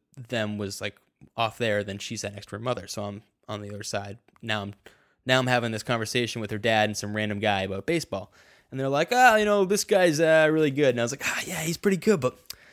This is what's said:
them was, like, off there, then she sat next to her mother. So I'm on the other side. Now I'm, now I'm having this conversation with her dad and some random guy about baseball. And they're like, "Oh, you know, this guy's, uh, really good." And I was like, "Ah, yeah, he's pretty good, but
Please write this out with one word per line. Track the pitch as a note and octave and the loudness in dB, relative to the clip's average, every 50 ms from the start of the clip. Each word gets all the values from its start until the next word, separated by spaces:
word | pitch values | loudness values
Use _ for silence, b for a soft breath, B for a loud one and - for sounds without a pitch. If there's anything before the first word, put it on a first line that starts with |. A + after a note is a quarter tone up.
| _ _ _ - B2 - | _ _ _ -20 -10 -6
them | - A#2 G#2+ G#2 G#2 G#2 | -4 -2 -2 -2 -4 -4
was, | G#2 G2 G2 - | -6 -6 -8 -8
like, | F#2+ G#2 - _ _ _ _ _ - - _ | -10 -10 -10 _ _ _ _ _ -20 -10 _
off | - A#2 A2 G#2+ - | -2 -2 -2 0 -2
there, | A#2+ A2+ G#2 G#2 G2+ | 0 0 0 0 -2
then | G#2 G2 G2+ | -4 -6 -10
she | - - A#2 | -10 -10 -10
sat | G#2 - G2+ G2+ | -8 -8 -10 -10
next | G2+ G2 | -12 -12
to | - - | -12 -12
her | G2+ | -8
mother. | A2 B2+ B2 - F#2+ | -6 -4 -6 -6 -8
So | F#2+ - - G#2 | -10 -10 -8 -8
I'm | G2+ G2+ G2+ - _ _ _ _ - | -8 -10 -12 -14 _ _ _ _ -12
on | G#2+ G#2 G#2 | -12 -10 -10
the | G2+ | -12
other | G#2 G2+ G2+ | -12 -12 -10
side. | - - G2+ G2+ G2+ G2+ - _ _ _ _ - | -8 -8 -8 -8 -10 -14 -18 _ _ _ _ -6
Now | A2+ A2 G#2+ G2+ | -4 -4 -4 -4
I'm, | G2+ G2+ - b b b b b b b b _ | -8 -10 -14 b b b b b b b b _
now | B2+ C3 C3 | 0 2 2
I'm | C3 | 4
having | B2+ B2+ B2 A#2 A#2 A2 | 2 2 2 2 0 -4
this | A2 - | -4 -4
conversation | - B2 A#2 A2 - - B2+ A#2+ A2+ - A#2+ | -4 -4 -2 -2 -2 -2 -2 -2 -2 -4 -6
with | A2 G2+ | -6 -6
her | A2 G#2 | -6 -2
dad | G2+ A#2 A2+ A2 G#2+ G#2+ | 0 2 2 4 2 2
and | G#2 | 0
some | - - G#2 G#2 | -4 -6 -6 -4
random | G#2+ G#2+ G#2 G#2 G2+ | -4 -2 -2 -2 -2
guy | G#2 G#2+ G2+ G2 F#2+ | 0 0 0 0 -2
about | F#2+ F#2+ G2 G2 | -4 -6 -6 -4
baseball. | - E3+ E3+ - - - G2 G2 b b b b b b b b b | -2 -2 -2 -4 -6 -8 -10 -10 b b b b b b b b b
And | - C3 | -8 -6
they're | C3+ C3+ | -4 -2
like, | C3+ C#3+ E3 - | 0 0 0 0
"Oh, | B3 B3 B3+ B3 A3 | 4 6 6 6 6
you | G#3+ G#3+ | 6 4
know, | G#3 G#3 G3+ G3 | 4 4 4 2
this | F3+ G3+ G3 - | 2 2 0 0
guy's, | - G#3+ G3 F3+ E3+ D3+ C#3+ | 2 4 4 6 4 4 4
uh, | E3 D#3+ D#3+ D#3+ D#3 D#3 | 4 6 6 6 6 6
really | D#3 D#3 D#3 D3+ | 4 4 2 2
good." | C3+ C3+ D3 C3+ | 2 4 4 4
And | A#2+ A#2+ | 4 2
I | A#2 | 0
was | A#2+ C#3 | -2 -2
like, | - - | -4 -4
"Ah, | - - - - | -4 -4 -4 -6
yeah, | - F#3+ E3 | -6 -6 -4
he's | D#3+ D#3+ E3+ | -4 -4 -4
pretty | - - G#3 F#3+ | -2 0 0 0
good, | F3 - G#3+ G#3+ E3+ | 2 2 2 2 2
but | B2 B2+ - - _ B B B B B | 2 -2 -4 -6 _ B B B B B